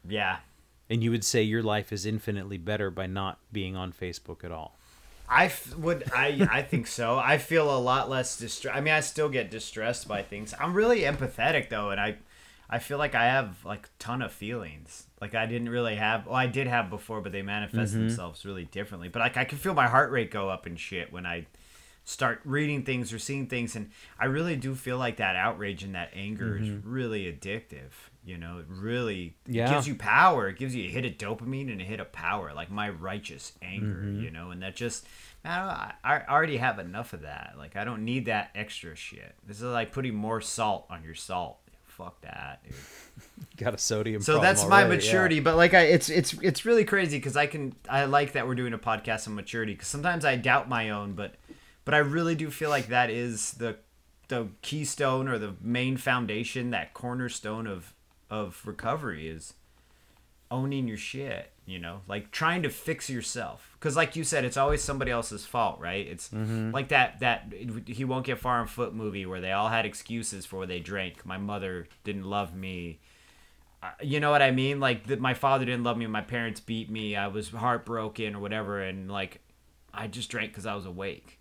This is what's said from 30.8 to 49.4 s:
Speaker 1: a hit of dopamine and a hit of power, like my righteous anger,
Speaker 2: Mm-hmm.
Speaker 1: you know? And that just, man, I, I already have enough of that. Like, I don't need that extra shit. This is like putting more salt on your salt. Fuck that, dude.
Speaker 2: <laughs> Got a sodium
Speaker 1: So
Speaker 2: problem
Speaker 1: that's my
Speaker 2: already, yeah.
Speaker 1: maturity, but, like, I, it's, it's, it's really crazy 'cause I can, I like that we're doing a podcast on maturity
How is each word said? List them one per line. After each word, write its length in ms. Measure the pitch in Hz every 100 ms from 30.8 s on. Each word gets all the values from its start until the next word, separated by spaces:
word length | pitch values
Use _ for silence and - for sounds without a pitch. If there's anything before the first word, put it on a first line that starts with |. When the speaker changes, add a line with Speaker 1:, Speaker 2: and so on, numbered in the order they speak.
Speaker 1:
a 40 | 90
hit 160 | 117
of 80 | 123
dopamine 580 | - 104 110 113 135 135
and 80 | 101
a 40 |
hit 160 | 92 107
of 100 | 95
power, 420 | - 85 104 80
like 160 | 73 82
my 200 | 104 104
righteous 640 | 85 80 101 - 69 - -
anger, 340 | 90 98 107 92
Speaker 2:
Mm-hmm. 180 | 101 101
Speaker 1:
you 100 | 80
know? 200 | 80 90
And 100 | 90
that 120 | 95
just, 300 | - 120 - - - - -
man, 160 | 156 175
I, 320 | 190 - - -
I 180 | - 147 -
already 300 | 147 160 131
have 200 | 123 104
enough 340 | 87 101 120
of 80 | 82
that. 320 | 76 71 - 69
Like, 200 | 78 98
I 80 |
don't 180 | 113 110
need 220 | 110 127
that 240 | 117 107 -
extra 420 | 101 104 - 82 76
shit. 380 | - - - - -
This 100 | 101
is 60 |
like 300 | 120 120 113
putting 200 | 139 127
more 260 | 107 110 113
salt 460 | 104 - 107 95 -
on 140 | 87
your 100 | 80
salt. 440 | 80 - 90 87 - _ -
Fuck 340 | - - 87 -
that, 400 | - - 69 67
dude. 80 | 65 65 69 - -
Speaker 2:
<laughs> 400 | - - - - -
Got 180 | 113
a 20 | 104
sodium 440 | - 107 107 107
Speaker 1:
So 120 | 104
Speaker 2:
problem 160 | 151 180
Speaker 1:
that's 140 | 196 196
my 160 | 196
Speaker 2:
already, 220 | 190 180
yeah. 60 | 196
Speaker 1:
maturity, 280 | 185 185 156
but, 160 | 135
like, 180 | 165 175
I, 100 | 185
it's, 260 | 156 175 -
it's, 240 | 160 - -
it's 240 | 175 -
really 180 | 220 233
crazy 340 | 214 196 170 143
'cause 160 | 139 143
I 80 | 147
can, 280 | 156 135 - -
I 160 | 135
like 280 | 139 143 143
that 120 | 143
we're 100 | 123
doing 180 | 123 123
a 40 | 113
podcast 460 | - 107 117 110 110
on 80 |
maturity 380 | 104